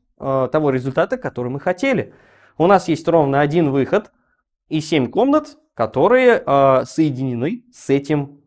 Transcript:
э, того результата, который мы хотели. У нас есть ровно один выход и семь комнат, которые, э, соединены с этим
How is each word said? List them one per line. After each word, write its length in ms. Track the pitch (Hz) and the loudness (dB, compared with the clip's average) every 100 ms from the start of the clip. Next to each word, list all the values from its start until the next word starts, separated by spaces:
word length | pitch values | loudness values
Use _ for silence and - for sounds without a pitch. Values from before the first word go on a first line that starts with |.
| _ - | _ -12
э, 300 | 139 135 127 | -4 -2 -2
того 200 | 156 147 | 0 0
результата, 460 | 131 131 127 190 254 | -2 -2 -2 -2 -4
который 340 | 156 - 123 | -8 -8 -8
мы 80 | 139 | -6
хотели. 540 | - 185 269 226 107 - _ _ _ - | -6 -4 -2 -2 -4 -12 _ _ _ 0
У 100 | 165 | 2
нас 200 | 196 175 | 2 2
есть 200 | 151 - | -4 2
ровно 340 | 165 139 139 | 2 2 2
один 280 | 147 160 160 | 0 2 0
выход 420 | 139 127 202 - _ _ _ _ _ - | 0 0 -2 -4 _ _ _ _ _ -8
и 140 | 156 | -6
семь 260 | 151 160 120 | -2 -2 0
комнат, 500 | 170 262 302 294 - _ | 0 2 0 -2 -14 _
которые, 680 | - 113 127 175 254 247 208 - | -6 -4 0 2 4 4 2 2
э, 380 | 139 135 131 123 | 2 4 2 0
соединены 760 | - 156 123 131 120 139 240 _ | -2 -2 -2 -6 -4 -4 -6 _
с 180 | - - | -10 -2
этим 520 | 139 139 147 139 - | -2 0 -2 -4 -12